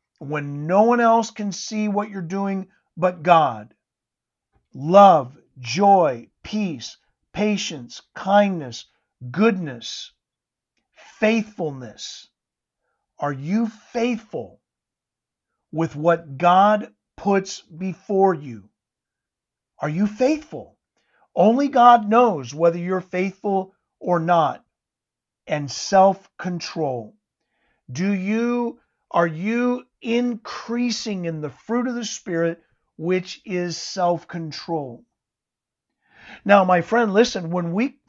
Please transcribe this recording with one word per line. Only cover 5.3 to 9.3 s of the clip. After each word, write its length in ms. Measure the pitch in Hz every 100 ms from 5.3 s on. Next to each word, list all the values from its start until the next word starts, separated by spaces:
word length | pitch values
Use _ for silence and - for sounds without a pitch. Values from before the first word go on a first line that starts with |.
| - _ -
joy, 680 | 120 143 202 196 156 120 - _
peace, 540 | - 208 196 131 - - _ _ _
patience, 680 | - 214 202 - 147 117 - _
kindness, 720 | - 185 202 202 175 131 117 - _ _ _ 123